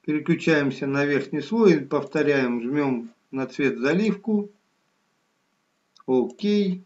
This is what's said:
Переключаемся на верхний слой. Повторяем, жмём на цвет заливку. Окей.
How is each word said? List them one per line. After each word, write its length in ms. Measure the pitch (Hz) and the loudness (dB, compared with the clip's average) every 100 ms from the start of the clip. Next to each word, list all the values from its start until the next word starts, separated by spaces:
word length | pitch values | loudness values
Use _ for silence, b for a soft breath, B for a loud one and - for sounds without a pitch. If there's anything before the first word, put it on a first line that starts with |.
Переключаемся 840 | - 151 147 165 - 151 139 - 139 | -2 -4 0 0 2 2 2 -2 -4
на 180 | 139 143 | 0 0
верхний 340 | 139 - 151 | 0 -2 -8
слой. 400 | 139 220 214 151 | -4 4 6 6
Повторяем, 840 | 135 147 139 156 147 139 127 120 | 2 -4 -2 0 2 2 0 -2
жмём 520 | 117 147 143 123 117 _ _ | -2 -2 0 -2 -6 _ _
на 160 | 135 127 | -8 -8
цвет 320 | - 139 117 | -2 -2 0
заливку. 720 | 131 170 214 185 - 208 202 _ _ _ _ _ _ _ _ _ _ _ _ _ _ _ - | 0 2 0 -2 -2 -2 -2 _ _ _ _ _ _ _ _ _ _ _ _ _ _ _ -2
Окей. 760 | 127 117 - 208 208 190 185 | 0 0 -4 0 0 0 -4